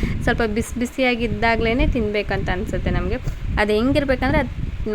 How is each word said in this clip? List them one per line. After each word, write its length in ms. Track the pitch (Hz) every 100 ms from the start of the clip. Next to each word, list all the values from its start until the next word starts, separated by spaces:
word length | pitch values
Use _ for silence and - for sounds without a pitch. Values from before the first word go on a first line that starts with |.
| - -
ಸ್ವಲ್ಪ 200 | - 240
ಬಿಸಿ 380 | 226 208 226 -
ಬಿಸಿಯಾಗಿದ್ದಾಗ್ಲೇ 1080 | 247 - 254 240 233 208 226 226 226 240 -
ತಿನ್ಬೇಕಂತ 600 | 254 214 208 196 196 196
ಅನ್ಸುತ್ತೆ 400 | 185 180 185 -
ನಮಗೆ. 260 | 180 180 240 - - - -
ಅದು 140 | 208
ಹೆಂಗಿರ್ಬೇಕಂದ್ರೆ 640 | 214 247 285 277 254 254 302
ಅದು, 220 | 254 - - - 214